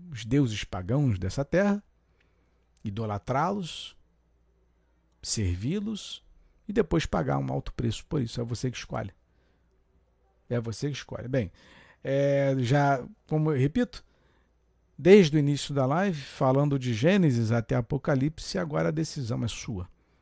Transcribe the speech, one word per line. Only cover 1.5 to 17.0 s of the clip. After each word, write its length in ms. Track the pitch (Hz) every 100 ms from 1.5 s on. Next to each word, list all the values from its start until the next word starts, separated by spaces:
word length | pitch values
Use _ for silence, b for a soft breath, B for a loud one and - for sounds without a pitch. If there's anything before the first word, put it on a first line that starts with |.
| 170 202 202 - _ _ _ _ _ _ _ _ _
idolatrá-los, 1120 | 113 101 107 101 - 135 170 202 165 - - - _ _ _ _ _ _ _ _ _ _ _ _
servi-los 1000 | - - 92 87 120 202 208 208 - - _ - _ _ -
e 40 |
depois 340 | 208 175 170 -
pagar 320 | 170 139 139
um 120 | 135
alto 220 | 135 -
preço 320 | - 117 - -
por 140 | 156
isso. 200 | 117 -
É 40 |
você 260 | 117 120 131
que 60 | 117
escolhe. 360 | - 123 98 - _ _ _ _ _ _ _ _ _ _ _ _ -
É 120 | 120
você 300 | 113 104 143
que 60 | 131
escolhe. 320 | - - 117
Bem, 220 | 131 95 b b b b b
é, 520 | 135 139 139 139 139 135
já, 440 | 117 143 143 135 - - -
como 240 | 156 156
eu 80 | 143
repito, 460 | 139 240 240 - - _ _ _ _ _ _ _ _ -
desde 400 | 151 208 160 156
o 20 |
início 360 | 143 143 -
da 120 | 139 131
live, 340 | 160 202 151
falando 580 | 131 - 135 135 147 139
de 160 | 127
Gênesis 560 | 110